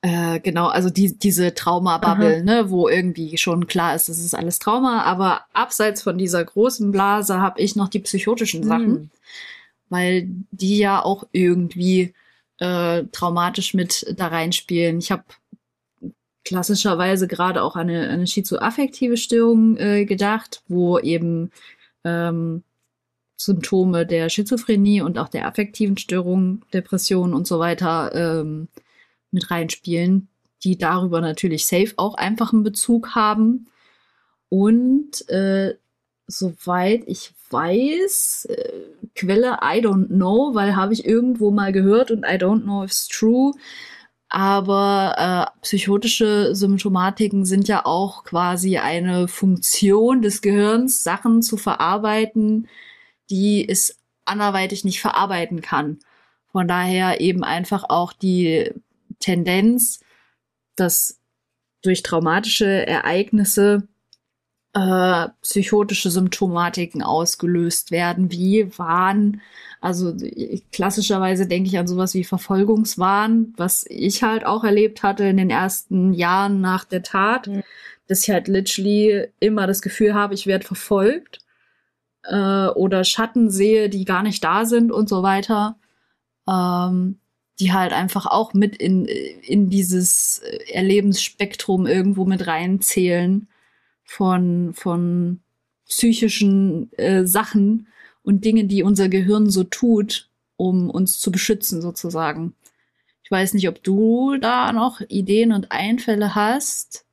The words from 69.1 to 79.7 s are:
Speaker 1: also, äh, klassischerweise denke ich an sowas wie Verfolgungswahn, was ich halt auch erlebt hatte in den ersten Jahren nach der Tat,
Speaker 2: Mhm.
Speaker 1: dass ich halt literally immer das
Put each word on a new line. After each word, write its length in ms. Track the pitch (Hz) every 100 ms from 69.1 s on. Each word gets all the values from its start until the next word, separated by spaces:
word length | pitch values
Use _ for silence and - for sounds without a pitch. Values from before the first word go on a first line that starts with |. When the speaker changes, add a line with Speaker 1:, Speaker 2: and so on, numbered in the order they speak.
| 202 208 208 - - - -
Speaker 1:
also, 300 | - 175 180
äh, 500 | - - - - 185 _
klassischerweise 720 | - 190 196 202 196 190 185 190
denke 220 | 180 190
ich 80 | 185
an 100 | 175
sowas 260 | 180 185 190
wie 100 | 175
Verfolgungswahn, 1300 | 185 - 190 208 220 220 - 185 202 214 226 226 -
was 300 | 175 - -
ich 360 | - 196 196
halt 220 | 233 220 -
auch 200 | 214 220
erlebt 360 | 208 214 214
hatte 200 | 196 196
in 140 | 196 190
den 120 | 185
ersten 640 | 131 185 - - 185 185
Jahren 460 | 175 175 185 202 202
nach 240 | 185 185
der 200 | - 185
Tat, 440 | 180 196 202 240 208
Speaker 2:
Mhm. 160 | 196 - - - - _
Speaker 1:
dass 160 | 185
ich 80 | -
halt 180 | 185 -
literally 800 | 196 196 - 196 208 214 202 - _
immer 280 | 208 214
das 140 | 190